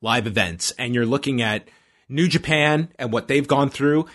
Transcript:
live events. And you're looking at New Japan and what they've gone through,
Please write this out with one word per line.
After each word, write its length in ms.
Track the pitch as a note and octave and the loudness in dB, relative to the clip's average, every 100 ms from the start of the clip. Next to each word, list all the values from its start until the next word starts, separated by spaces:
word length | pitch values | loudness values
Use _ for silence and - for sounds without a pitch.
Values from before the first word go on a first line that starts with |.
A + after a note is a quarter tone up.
live 240 | A2 A#2+ A2 | -2 -2 0
events. 460 | G#2 F2+ F2 - - | 0 -2 -2 -8 -6
And 180 | B2 B2 | -2 0
you're 100 | A#2 | 0
looking 360 | C#3 C#3 B2+ | 0 -2 -2
at 260 | A2+ G#2+ - _ _ _ - | -2 -4 -8 _ _ _ -8
New 200 | C#3 F3 | -2 0
Japan 640 | E3 - D#3 D3+ D3+ E3 - | 0 0 2 2 2 -2 -6
and 140 | B2 | -4
what 160 | A2+ - | -2 0
they've 200 | C#3 C#3+ | 0 2
gone 220 | C#3 C#3 | 2 2
through, 360 | - C#3+ D3+ D#3+ | 0 2 2 -2